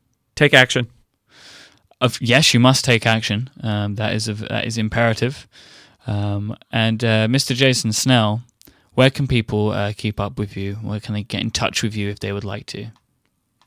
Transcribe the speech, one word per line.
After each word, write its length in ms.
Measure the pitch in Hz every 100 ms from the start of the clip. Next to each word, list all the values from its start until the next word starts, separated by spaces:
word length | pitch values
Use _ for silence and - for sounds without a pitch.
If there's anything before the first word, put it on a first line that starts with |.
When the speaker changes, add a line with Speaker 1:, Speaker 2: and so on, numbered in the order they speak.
| _ _ _
Speaker 1:
Take 200 | - 147
action. 340 | 135 127 127 117 _ _ _ _ _ - - - _ _ -
Speaker 2:
Of, 200 | 123 -
yes, 340 | 117 127 156
you 60 | 123
must 240 | 123 135
take 220 | - 117 117
action. 440 | 113 110 104 127 -
Um, 340 | 113 104 104 101
that 180 | 110
is 120 | 107 110
a, 60 |
that 320 | 104 110 107 -
is 120 | 113
imperative. 680 | 110 117 117 110 123 147 - _ - - - _ -
Um, 500 | 104 101 101 104 - _
and, 320 | 113 113 110
uh, 240 | 117 110 110
Mister 260 | 131 -
Jason 380 | 123 135 123 113
Snell, 500 | 107 131 127 107 110 - _ - _ _
where 160 | - 131
can 160 | - 135
people, 440 | 123 110 107 107
uh, 220 | 101 101 107
keep 220 | 107 -
up 200 | 101 127
with 180 | 104 -
you? 180 | 98 104
Where 220 | 107 104
can 160 | -
they 80 | 107
get 200 | 101 101
in 80 | 113
touch 320 | - 117 -
with 120 | 113
you 140 | 107 101
if 120 | 101
they 120 | 101
would 120 | 101
like 220 | 104 101 -
to? 200 | 104 113 - _ _ _ _ _ _